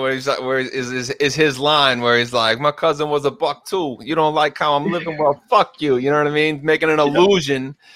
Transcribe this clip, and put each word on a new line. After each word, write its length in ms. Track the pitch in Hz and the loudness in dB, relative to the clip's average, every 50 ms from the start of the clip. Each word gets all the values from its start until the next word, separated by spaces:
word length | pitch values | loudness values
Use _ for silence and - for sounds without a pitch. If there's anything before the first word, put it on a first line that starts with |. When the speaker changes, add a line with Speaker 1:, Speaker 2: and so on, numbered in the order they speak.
Speaker 1:
where 120 | 131 131 135 | -2 -2 -2
he's 140 | 131 131 139 | -2 -2 -2
like, 140 | 131 - | -2 -2
where 180 | 131 127 131 131 | -2 -2 -2 -2
is, 320 | 127 127 - 135 127 123 127 | -2 -4 -6 -6 -6 -6 -6
is, 160 | 127 123 120 | -6 -6 -6
is 240 | - - 147 139 127 | -4 -2 -2 -2 2
his 240 | 151 156 151 131 123 | 2 2 2 2 0
line 400 | 139 147 156 147 143 135 127 120 | 0 2 2 4 4 2 2 2
where 160 | 120 120 120 120 | 2 2 2 2
he's 140 | 120 117 120 | 2 0 0
like, 260 | 120 113 113 113 120 | 0 0 0 0 0
"My 120 | 147 147 | 0 -2
cousin 380 | 143 - - 165 151 143 151 151 | -2 0 0 0 0 0 -2 -2
was 160 | 147 147 135 | -2 0 0
a 60 | 143 | -2
buck 340 | 123 - 160 147 143 - - | -2 -2 -4 -4 -4 -6 -10
too. 320 | - - 190 170 143 120 104 | -8 -6 -4 -4 -4 -6 -10
You 140 | 117 123 160 | -8 -6 -2
don't 180 | 160 156 156 151 | 0 0 0 2
like 240 | 156 151 151 147 - | 0 0 0 0 -2
how 160 | 165 151 147 | -2 0 0
I'm 140 | 143 147 165 | 0 0 -2
living? 260 | 170 175 165 170 156 151 | -4 -4 -4 -6 -4 -2
Well, 260 | 156 143 - - _ | 0 0 0 -2 _
Speaker 2:
<laughs> 40 | - | 0
Speaker 1:
fuck 320 | 247 208 180 - _ - | 2 2 2 2 _ -6
you." 160 | 151 147 131 123 | 0 0 0 0
You 120 | 127 139 | 2 0
know 80 | 147 151 | 0 2
what 100 | 147 147 | 0 0
I 40 | |
mean? 300 | 147 151 156 156 156 139 139 | 0 0 0 0 -2 -2 0
Making 260 | 156 156 160 160 160 | 0 0 2 2 0
an 80 | 156 151 | 2 2
Speaker 2:
Yeah. 60 | 151 | 2
Speaker 1:
allusion 720 | 143 147 160 180 202 202 180 147 139 139 131 131 135 143 _ _ - - | 2 4 4 4 4 4 2 2 -2 -4 -4 -4 -8 -12 _ _ -20 -20